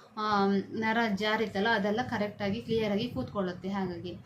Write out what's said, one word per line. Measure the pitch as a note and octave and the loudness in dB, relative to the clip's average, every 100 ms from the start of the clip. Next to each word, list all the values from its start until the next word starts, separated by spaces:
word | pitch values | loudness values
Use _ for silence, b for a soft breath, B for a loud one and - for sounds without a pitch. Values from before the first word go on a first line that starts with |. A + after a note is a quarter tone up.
| B A3 | B -4
ಆ, | G#3+ G3+ G3 G3 - | 2 4 4 2 0
ನರ | A3 A3 A3+ A3+ | -2 0 2 2
ಜಾರಿತಲ್ಲ | G3 G#3+ A3 G#3 G3 A3+ | 2 2 2 0 0 2
ಅದೆಲ್ಲ | A3 G3+ A3 | 2 2 0
ಕರೆಕ್ಟಾಗಿ | B3+ A3 G#3 - G3+ A3 | -2 -2 -2 -2 -4 -2
ಕ್ಲಿಯರಾಗಿ | - A3+ G#3+ G3+ B3 | 0 0 2 0 -2
ಕೂತ್ಕೊಳ್ಳುತ್ತೆ. | C4 - G3+ F#3 F3+ F#3+ | -4 -4 -2 -2 -4 -4
ಹಾಗಾಗಿ, | G3+ F#3 E3+ F3 - | -2 -2 -4 -8 -12